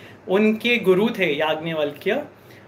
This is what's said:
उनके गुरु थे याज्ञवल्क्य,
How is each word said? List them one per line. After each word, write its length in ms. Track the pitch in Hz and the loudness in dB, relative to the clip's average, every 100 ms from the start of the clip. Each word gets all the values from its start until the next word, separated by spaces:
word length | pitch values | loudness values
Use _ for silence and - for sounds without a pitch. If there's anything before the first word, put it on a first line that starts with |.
| - - - | -20 -12 -2
उनके 500 | 196 214 214 240 233 | 2 2 2 0 2
गुरु 320 | 185 185 233 208 | 2 2 2 0
थे 140 | 170 | 0
याज्ञवल्क्य, 920 | 143 156 156 165 160 143 143 190 262 - - - - | 0 0 -2 -4 -2 -4 -4 -4 -2 -4 -14 -20 -20